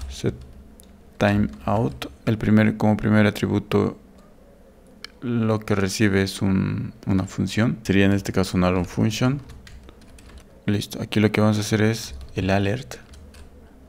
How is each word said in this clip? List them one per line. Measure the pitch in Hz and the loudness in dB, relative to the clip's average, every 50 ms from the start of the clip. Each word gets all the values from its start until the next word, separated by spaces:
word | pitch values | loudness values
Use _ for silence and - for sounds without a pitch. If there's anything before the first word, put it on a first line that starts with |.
| - - | -12 -12
SetTimeOut, | - - - 127 - - - - - - - - - - - - - - - - - - 104 104 101 104 104 - - - - 107 104 104 123 135 135 - - - - - - | -8 -6 -6 -6 -6 -6 -12 -20 -20 -20 -20 -20 -20 -20 -20 -20 -20 -20 -20 -12 -4 0 0 2 2 2 0 -2 -4 -6 -4 -2 0 0 0 -2 -4 -8 -12 -14 -14 -6 -4
el | - 113 | -2 -2
primer, | 110 - 107 107 107 107 107 110 | 0 2 4 4 4 4 4 2
como | 110 - 107 107 | 0 2 0 2
primer | - - 107 107 107 104 | 2 2 2 4 4 4
atributo, | 104 101 - - 98 98 101 104 - - 101 98 98 - - - - - - - - - - - - - - - - - - - - - - - - - - | 2 2 0 -2 -2 0 -2 -2 0 0 0 0 0 -4 -8 -16 -20 -20 -20 -20 -20 -20 -20 -20 -20 -20 -20 -20 -20 -20 -20 -20 -20 -20 -20 -20 -20 -16 -10
lo | - 120 117 117 113 110 110 107 | -6 -2 0 0 2 2 0 0
que | - - 107 | 0 0 0
recibe | 98 98 95 95 - 110 104 95 98 98 | 0 0 0 0 2 2 4 4 2 0
es | 95 - - | 0 -2 -2
un, | 104 98 95 95 98 101 104 110 120 - - - - | 0 2 2 2 0 0 -2 -4 -6 -8 -10 -8 -4
una | - 95 95 95 | 0 0 0 0
función, | 98 - - 98 90 - 107 104 85 - - - | -2 -4 -4 -4 -2 0 0 0 0 0 -2 -2
sería | - 95 98 98 | 2 4 4 4
en | 98 | 4
este | 101 101 98 - | 4 2 0 -2
caso | - 98 92 - - | 0 0 0 0 2
una | 95 90 90 | 2 2 2
run | 92 95 87 | 2 0 -2
function. | - - - 110 113 107 - 127 127 139 147 - - - - - - - - - - - - - - - - - - - - - - - - - | -2 -2 -2 0 0 0 0 0 0 -2 -2 -8 -12 -18 -20 -20 -20 -20 -20 -20 -20 -20 -20 -20 -20 -20 -20 -20 -20 -20 -20 -20 -20 -20 -8 -4
Listo, | - 104 101 - - - - | -2 -2 -2 -2 -4 -8 -8
aquí | 110 107 - 110 | -6 -2 2 4
lo | 104 107 | 4 4
que | 107 104 | 4 4
vamos | 104 107 107 | 2 4 2
a | 104 | 2
hacer | 104 - 110 107 | 0 0 0 2
es | 107 107 113 117 - - - - - - - | 2 2 0 -2 -6 -12 -14 -14 -14 -10 -6
el | 104 95 98 | -2 0 2
alert, | 95 101 101 98 104 127 139 - - - - - - - - - - - - - - - - - - - - | 2 2 2 0 -2 -4 -8 -12 -16 -18 -18 -20 -20 -20 -20 -20 -20 -20 -20 -20 -20 -20 -20 -20 -20 -20 -20